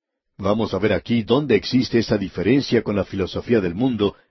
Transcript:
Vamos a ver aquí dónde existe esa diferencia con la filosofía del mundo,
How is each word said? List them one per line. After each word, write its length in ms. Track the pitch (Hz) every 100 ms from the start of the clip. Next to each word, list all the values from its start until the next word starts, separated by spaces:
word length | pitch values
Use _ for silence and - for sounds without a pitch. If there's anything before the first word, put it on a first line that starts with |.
| _ _ _ -
Vamos 380 | 98 110 101
a 20 | 95
ver 160 | 104
aquí 300 | 92 - 117
dónde 320 | 101 127 147
existe 420 | 104 - 127 117 117
esa 220 | 104 107
diferencia 640 | 95 - 87 139 - 120
con 120 | -
la 100 | 101
filosofía 540 | 90 98 90 95 98 117
del 140 | 92
mundo, 420 | 87 131 113 101 - _